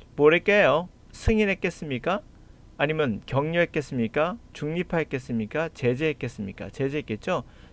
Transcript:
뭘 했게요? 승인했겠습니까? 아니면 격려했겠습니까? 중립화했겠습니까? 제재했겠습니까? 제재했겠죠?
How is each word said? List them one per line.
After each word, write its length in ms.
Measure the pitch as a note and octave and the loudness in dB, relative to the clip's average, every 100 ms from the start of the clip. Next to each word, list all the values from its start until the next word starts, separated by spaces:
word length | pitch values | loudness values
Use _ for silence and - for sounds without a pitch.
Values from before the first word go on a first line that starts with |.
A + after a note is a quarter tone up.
| - - | -8 4
뭘 180 | D3 | 6
했게요? 540 | E3+ G3+ G#3 D3 D3+ F3+ - - | 6 4 4 6 4 0 -12 -20
승인했겠습니까? 1080 | - - A3 G3+ F#3 F3+ - D#3 B2 D#3+ G3+ - - - - - - | -6 0 2 2 0 -4 -4 -6 -4 -2 -4 -6 -20 -20 -20 -12 -4
아니면 460 | C#3+ D#3 C#3 G2+ - | -2 0 -2 -2 -4
격려했겠습니까? 1080 | C3 D#3 E3+ E3+ D#3+ C#3 C3 A2+ D3 E3 A#3 - | -2 0 0 0 -2 -4 -2 -2 0 -2 -4 -12
중립화했겠습니까? 1200 | - D3+ E3+ F#3 E3+ D#3 C3 - A#2 G#2+ D3+ D#3+ | -10 -6 -4 -4 -4 -2 -6 -4 -4 -4 -4 -6
제재했겠습니까? 1000 | - B2 B2+ D#3 C#3 B2 - G2 - G2 | -2 -2 0 -2 -2 -8 -8 -10 -10 -12
제재했겠죠? 760 | - C3+ D3 - G#2+ - D#3+ - - - | -6 -4 -4 -6 -6 -4 -4 -6 -16 -20